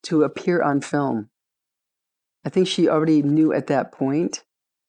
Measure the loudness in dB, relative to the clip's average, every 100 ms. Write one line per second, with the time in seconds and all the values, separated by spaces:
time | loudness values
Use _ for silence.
0 | -2 0 0 0 -2 0 0 -2 -2 -4
1 | -2 -4 -8 _ _ _ _ _ _ _
2 | _ _ _ _ -4 0 0 2 2 2
3 | 2 2 2 2 2 0 0 -2 -2 -4
4 | -2 -2 -4 -6 -14 _ _ _